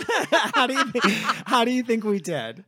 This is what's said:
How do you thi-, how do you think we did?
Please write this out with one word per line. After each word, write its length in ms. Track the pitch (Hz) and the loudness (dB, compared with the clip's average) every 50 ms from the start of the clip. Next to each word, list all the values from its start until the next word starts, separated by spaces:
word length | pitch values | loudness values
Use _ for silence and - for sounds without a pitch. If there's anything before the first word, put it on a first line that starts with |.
| 349 - 466 403 - - - 330 233 202 - | -2 -2 -2 -2 0 2 0 0 0 2 2
How 120 | - 254 | 2 2
do 60 | 240 262 | 2 2
you 100 | 269 311 247 - | 0 -2 0 0
thi-, 80 | 240 285 - - 220 - 294 254 - - | 2 2 2 2 2 -2 -2 -4 -4 -2
how 180 | - 285 247 233 | 0 2 2 2
do 60 | 247 | 2
you 120 | 254 254 247 | 2 0 0
think 200 | 240 233 226 208 | 0 0 0 2
we 140 | 214 208 196 | 0 0 0
did? 440 | 151 180 165 139 113 113 117 160 196 | -2 -2 -4 -4 -4 -6 -8 -12 -18